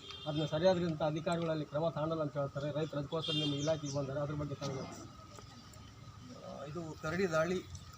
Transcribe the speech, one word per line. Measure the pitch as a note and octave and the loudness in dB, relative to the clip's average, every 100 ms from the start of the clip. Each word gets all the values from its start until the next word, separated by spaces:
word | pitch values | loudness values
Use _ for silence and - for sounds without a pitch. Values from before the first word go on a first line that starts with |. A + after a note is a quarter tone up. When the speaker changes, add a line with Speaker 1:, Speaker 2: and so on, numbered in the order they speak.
| - - D3+ | -12 -8 -2
Speaker 1:
ಅದನ್ನ | D3+ D3+ | 0 2
ಸರಿಯಾದ | D#3 F#3 F3+ | 6 6 6
ರೀತಿಯ | F3 D#3 D#3 | 4 2 2
ಅಧಿಕಾರಿಗಳಲ್ಲಿ | D#3+ E3 E3+ E3 D#3 C#3+ | 2 2 2 2 0 0
ಕ್ರಮ | C#3+ E3 | 0 2
ತಗೊಳ್ಳಲ್ಲ | D3 - D#3+ | 2 2 2
ಅಂತ | D3 C#3+ | 0 0
ಹೇಳ್ತಾರೆ | C#3 C#3+ D3 | -2 -2 -2
ರೈತರು. | C#3+ D#3 D3 | 0 0 -2
ಅದಕ್ಕೋಸ್ಕರ | C#3+ E3 D#3 | -2 -2 0
ನಿಮ್ಮ | D3+ D3 C#3+ | 2 2 2
ಇಲಾಖೆಗೆ | D3+ D#3 D3 C#3 | 2 2 0 0
ಬಂದರೆ | C3+ C#3+ | 0 0
ಅದ್ರ | D3 | 0
ಬಗ್ಗೆ | D3 C#3+ C#3 | 0 -2 -2
ತಾವು | C#3 - | -2 -4
Speaker 2:
ಆ, | - - - - - - - - - - - - - - B2+ B2+ - B2+ D3 | -6 -8 -12 -14 -16 -16 -16 -16 -16 -16 -16 -16 -16 -14 -14 -12 -10 -8 -6
ಇದು | D#3 D#3+ D3 | -6 -6 -4
ಕರಡಿ | D#3 E3+ F#3+ | 0 2 4
ದಾಳಿ | D#3+ E3 F#3 - - - | 6 4 2 -2 -10 -14